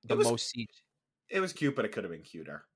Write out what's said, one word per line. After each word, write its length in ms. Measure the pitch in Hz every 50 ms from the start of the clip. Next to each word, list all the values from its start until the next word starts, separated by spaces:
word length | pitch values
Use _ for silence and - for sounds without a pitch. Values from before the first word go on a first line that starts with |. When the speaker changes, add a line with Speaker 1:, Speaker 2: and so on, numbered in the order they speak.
| -
Speaker 1:
the 120 | - -
Speaker 2:
It 20 |
was, 100 | - -
Speaker 1:
most 220 | 117 117 113 - -
C-, 180 | - 120 113 - _ - _ _ _ _ _ _ _ _ _ _
Speaker 2:
it 100 | - 190
was 140 | 190 175 -
cute, 220 | - 147 139 -
but 100 | 131 113
it 80 | 107 -
could 100 | 117 101
have 80 | 87
been 120 | 82 78 -
cuter. 420 | - - 82 76 73 73 78 - _ _